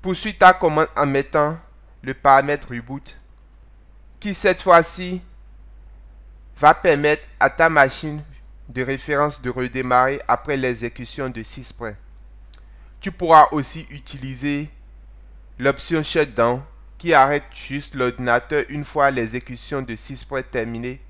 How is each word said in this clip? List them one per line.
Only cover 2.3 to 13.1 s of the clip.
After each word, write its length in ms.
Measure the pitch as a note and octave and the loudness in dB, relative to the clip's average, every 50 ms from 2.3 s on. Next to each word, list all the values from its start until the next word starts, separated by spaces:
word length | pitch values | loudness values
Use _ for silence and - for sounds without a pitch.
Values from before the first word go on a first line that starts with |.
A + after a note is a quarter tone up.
| C3+ C#3 C#3 C#3+ D3 C#3+ - - | 6 6 6 2 -4 -4 -6 -10
reboot, 440 | B2 A#2+ A#2 A#2+ C3+ C#3 - - - - - _ - - - - - - - - - - - - - - - - - - | -12 -12 -12 -12 -14 -14 -14 -18 -20 -20 -20 _ -20 -20 -20 -20 -20 -20 -20 -20 -20 -20 -20 -20 -20 -20 -20 -20 -20 -12
qui 120 | - G#3 G3 | -10 -6 -6
cette 300 | - - G3 F#3 - - | 0 0 0 0 0 4
fois-ci 580 | F#3+ F3 E3+ D#3+ - - - F3+ F3+ F#3 F3+ - - - - - - - - - - - - - - - - - - - - - - - - - - - | 4 6 6 6 2 -6 -8 -8 -8 -8 -10 -10 -16 -20 -20 -20 -20 -20 -20 -20 -20 -20 -20 -20 -20 -20 -20 -20 -20 -20 -20 -20 -20 -20 -20 -20 -20 -8
va 160 | - - D3+ C#3 | 4 4 4 4
permettre 520 | - - F#3 D#3 C#3+ D3 D3 D3+ D3+ - - - - | 6 4 2 2 2 2 0 0 0 -4 -18 -2 0
à 120 | - C#3 | 0 0
ta 180 | - - E3 D#3+ | 2 2 2 2
machine 560 | D#3+ D3+ C#3 C3+ - - - D#3 D3 D3+ D3 - - - - - - - - - | 6 4 4 2 2 -6 -10 -10 -10 -10 -14 -16 -20 -20 -20 -20 -20 -20 -20 -12
de 140 | A#2+ B2+ C3 | -8 -6 -4
référence 580 | B2 C3+ C3 - - D3 C#3+ D3 D3+ C#3+ - | -4 -6 -8 -4 -4 0 0 0 0 -2 -6
de 80 | B2+ B2 | -8 -8
redémarrer 720 | A#2+ B2+ B2+ B2 A#2+ C3 B2+ B2+ B2+ B2+ B2+ C3 C#3 C#3 - - | -4 -4 -6 -4 -4 -6 -2 2 4 4 4 2 0 -4 -2 -2
après 300 | B2 - - D3+ C#3+ C#3 | -2 -2 0 -4 -4 -2
l'exécution 720 | C3 B2+ B2 A2 A#2 A#2+ - - B2 A2+ - - C3+ C3 | -2 -2 -2 -2 -6 -10 -10 -10 -16 -14 -10 -8 -8 -8
de 120 | A#2+ A2+ A2 | -8 -10 -12
sys. 300 | - - - B2 - - - A#2+ A2 G#2 - - - - - - - - - - - - - - - - - - - - - | -12 -12 -12 -14 -16 -14 -12 -12 -12 -12 -14 -20 -20 -20 -20 -20 -20 -20 -20 -20 -20 -20 -20 -20 -20 -20 -20 -20 -20 -20 -12
Tu 100 | - G3 | -12 -12